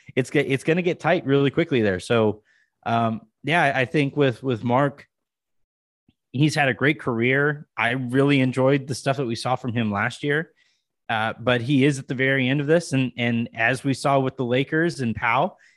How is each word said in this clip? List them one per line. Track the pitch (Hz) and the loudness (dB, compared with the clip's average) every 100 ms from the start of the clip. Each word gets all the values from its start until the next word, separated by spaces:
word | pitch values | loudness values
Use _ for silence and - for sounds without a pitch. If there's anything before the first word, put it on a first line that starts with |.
| - 131 | -6 -4
it's | 127 | 0
ge-, | 147 | -2
it's | - 135 | 0 -2
gonna | - 170 | 0 0
get | 175 - | 0 -2
tight | 156 180 135 | 0 0 2
really | 139 139 | 2 2
quickly | - 170 127 | 0 0 2
there. | 104 92 | 2 0
So, | - 117 107 101 _ _ _ _ | 0 2 2 0 _ _ _ _
um, | - 117 113 110 - _ | -4 0 0 -4 -12 _
yeah, | 139 170 | -2 2
I, | 139 131 | 2 0
I | 123 | 0
think | 156 139 147 | 0 0 2
with, | 135 117 | 0 0
with | 131 110 | -4 -4
Mark, | 120 123 143 143 - _ _ _ _ _ _ _ _ _ _ _ _ | 0 2 2 -2 -20 _ _ _ _ _ _ _ _ _ _ _ _
he's | 127 151 | 0 2
had | 151 135 | 4 0
a | |
great | 117 139 151 | 2 0 0
career. | 135 113 123 135 147 147 - - | -4 -2 0 2 0 -4 -10 -4
I | 117 | -2
really | 131 123 131 143 139 | -2 -2 2 4 4
enjoyed | 127 127 131 143 131 | 2 2 2 0 -2
the | |
stuff | 123 147 131 | -6 -4 -4
that | 120 | -4
we | 117 | -4
saw | 123 127 | -4 -4
from | 127 | -4
him | 117 107 | -4 -2
last | 101 120 - | -2 -4 -4
year. | 147 147 160 _ _ _ _ _ - | -4 -4 -4 _ _ _ _ _ -6
Uh, | 110 110 - | -4 -2 -2
but | 120 123 | 0 0
he | 117 139 | 2 2
is | 143 135 | 2 0
at | - | -6
the | |
very | 127 131 135 127 | -2 0 2 0
end | 143 | 0
of | 143 | 2
this. | 170 170 | 0 2
And, | 131 127 - | -2 -2 -2
and | 120 117 120 | -2 -2 -4
as | 113 117 131 | -2 0 0
we | 139 | -2
saw | 131 143 139 | -2 0 2
with | 131 - | 0 -4
the | |
Lakers | 120 127 139 160 170 131 | -2 0 0 0 0 -2
and | 117 | -6
Powell, | 107 117 123 185 - _ | -2 0 0 0 -6 _